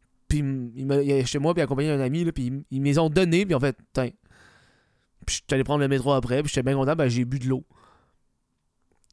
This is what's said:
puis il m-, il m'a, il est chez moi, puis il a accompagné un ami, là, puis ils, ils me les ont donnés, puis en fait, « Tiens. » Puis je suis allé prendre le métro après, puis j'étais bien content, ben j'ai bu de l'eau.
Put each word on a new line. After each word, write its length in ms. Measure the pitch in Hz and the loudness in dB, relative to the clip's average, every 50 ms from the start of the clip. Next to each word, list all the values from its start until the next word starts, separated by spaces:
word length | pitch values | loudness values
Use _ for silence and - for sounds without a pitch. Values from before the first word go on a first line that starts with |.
| _ _ _ _ _ - | _ _ _ _ _ -2
puis 120 | 156 147 | -2 0
il 40 | 143 | 0
m-, 280 | 139 135 131 123 120 113 | -2 -4 -6 -8 -10 -10
il 100 | 131 135 | -8 -2
m'a, 100 | 139 139 143 | 0 2 2
il 140 | 143 139 | 2 4
est 140 | 139 135 131 | 2 2 2
chez 140 | 127 - 147 | 0 -2 -2
moi, 140 | 139 160 175 | 0 0 0
puis 60 | 170 | 0
il 40 | 151 | 0
a 20 | |
accompagné 260 | 131 143 131 147 156 | 0 0 -2 0 0
un 80 | 147 139 | 0 0
ami, 240 | 135 127 143 170 175 | 0 0 0 0 -2
là, 80 | 165 | -2
puis 160 | 156 - 123 123 | -2 -2 -4 -4
ils, 160 | 131 139 - - | -4 -6 -8 -6
ils 100 | 135 135 | -4 -2
me 40 | 139 | 0
les 140 | 143 139 160 | 2 4 4
ont 100 | 165 160 | 2 2
donnés, 360 | 147 185 190 170 165 180 208 | 2 2 2 4 4 2 2
puis 80 | 190 165 | 2 0
en 60 | 127 | 0
fait, « 180 | 135 139 - _ - _ - | 0 0 -2 _ -12 _ -4
Tiens. » 160 | 135 127 117 - _ _ _ - - - - _ _ _ _ _ _ _ _ _ _ _ _ _ _ - | -2 -2 -2 -4 _ _ _ -20 -20 -20 -20 _ _ _ _ _ _ _ _ _ _ _ _ _ _ -8
Puis 100 | - - | -6 -6
je 60 | - | -6
suis 20 | _ - | _ -2
allé 120 | 143 131 127 | 0 0 0
prendre 180 | 135 147 147 | 0 0 0
le 60 | 143 135 | 2 2
métro 240 | 139 135 123 143 143 | 0 0 2 2 0
après, 280 | 131 120 120 123 139 | 0 0 0 -2 -2
puis 80 | 151 143 | -2 -2
j'étais 140 | - 139 123 | -2 -2 0
bien 120 | 135 139 | 0 0
content, 200 | 139 135 135 160 | 0 2 0 0
ben 120 | 165 147 127 | 2 0 0
j'ai 180 | 117 123 123 | 0 0 -2
bu 120 | 120 135 139 | -2 -4 -4
de 100 | 123 131 | -2 -2
l'eau. 180 | 131 131 - _ _ _ _ _ _ _ _ _ _ _ _ _ _ _ _ _ _ _ _ _ _ _ _ _ _ _ _ _ | -4 -4 -4 _ _ _ _ _ _ _ _ _ _ _ _ _ _ _ _ _ _ _ _ _ _ _ _ _ _ _ _ _